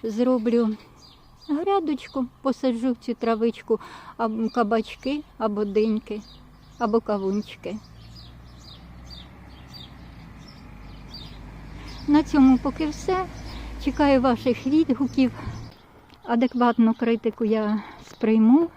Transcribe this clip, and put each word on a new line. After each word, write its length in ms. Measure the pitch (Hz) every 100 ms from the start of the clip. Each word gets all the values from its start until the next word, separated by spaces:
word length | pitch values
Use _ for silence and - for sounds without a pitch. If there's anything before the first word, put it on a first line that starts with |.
зроблю 720 | 226 214 247 254 220 233 226 214 - - - - - - -
грядочку, 760 | 294 370 392 320 285 - 277 247 -
посаджу 500 | 269 254 262 233 254
в 40 | 240
цю 180 | -
травичку 680 | 226 226 226 233 - - 220 - - - -
або 320 | 226 220 226
кабачки, 760 | - 214 226 220 - 262 294 - -
або 260 | 220 208
диньки, 580 | 208 196 220 214 - 214 - - - - - -
або 220 | 233 226
кавунчики. 760 | 220 208 190 202 - - - 214 - - - - - - - - - - - - - - - - - - - - - - - - - - - - - - - - - - - - - - - - - - -
На 140 | 294
цьому 360 | 311 302 262 254
поки 280 | 285 - 311
все. 400 | 302 - 370 359 - - - - -
Чекаю 360 | - 254 285 269
ваших 460 | 262 233 269 233 262
відгуків. 680 | 302 320 233 262 - 254 - - - - - - - - -
Адекватну 720 | - 233 240 247 240 233 226
критику 500 | 226 226 233 226 -
я 380 | 220 220 214 214 - - -
сприйму 580 | - 220 220 220 277 339